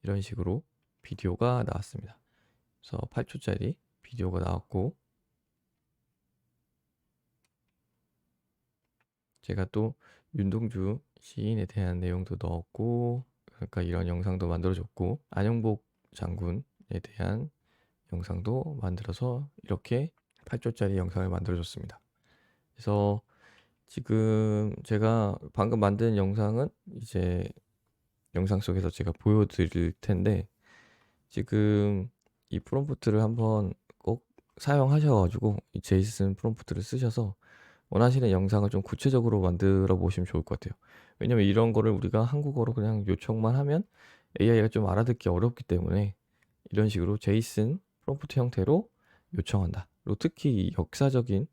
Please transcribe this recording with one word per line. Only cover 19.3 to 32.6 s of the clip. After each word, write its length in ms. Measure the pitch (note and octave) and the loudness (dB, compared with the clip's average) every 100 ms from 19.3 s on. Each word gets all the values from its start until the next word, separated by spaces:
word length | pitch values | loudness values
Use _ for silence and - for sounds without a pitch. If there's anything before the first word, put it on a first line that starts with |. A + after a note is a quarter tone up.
| B2 C#3+ - | -4 -8 -14
이렇게 480 | - F#2+ - B2 D#3 _ _ _ - | -8 -8 -2 -4 -4 _ _ _ -10
팔 120 | A#2+ | -6
초짜리 380 | - A#2 G2 G2 | -6 -2 -2 0
영상을 320 | F2+ F#2 F#2 | -2 -2 -2
만들어줬습니다. 720 | F2+ F#2 F2 E2+ - - - _ _ _ _ _ _ _ | -2 -2 -4 -4 -10 -14 -16 _ _ _ _ _ _ _
그래서 480 | _ A#2 G#2 G2+ G#2 _ _ _ _ _ _ _ | _ -2 2 2 0 _ _ _ _ _ _ _
지금 840 | - - A2 A2 A2 G#2+ G#2+ G#2+ - | -12 -2 2 4 2 2 0 -2 -6
제가 520 | - G#2+ A2 A2+ G#2 - - | -2 2 2 2 0 -2 -8
방금 280 | - G#2+ A#2 | -2 0 4
만든 360 | G2+ G2+ A#2 G#2+ | 2 4 2 2
영상은 520 | G2 G#2 G#2 A2+ C#3+ _ - - | 0 0 0 0 -4 _ -18 -16
이제 420 | A2+ - F2+ F2+ F2+ - _ _ _ _ _ _ _ E2+ | -8 -2 0 0 -4 -10 _ _ _ _ _ _ _ -2
영상 240 | F#2+ G2 | 0 0
속에서 280 | - G2 F#2 | 0 -2 -2
제가 220 | - G2 E2+ | -4 -6 -2
보여드릴 760 | - G#2+ G#2 - E2 E2+ E2+ - | 4 4 4 2 -2 0 -2 -4
텐데 460 | - F#2 G2 G2 F2+ _ _ - _ _ _ _ _ | -2 0 2 0 -4 _ _ -20 _ _ _ _ _
지금 800 | - G#2+ G#2+ G#2 G#2 G#2 G2+ G#2+ _ _ _ _ | -8 -2 2 4 4 2 0 -4 _ _ _ _
이 100 | - | -8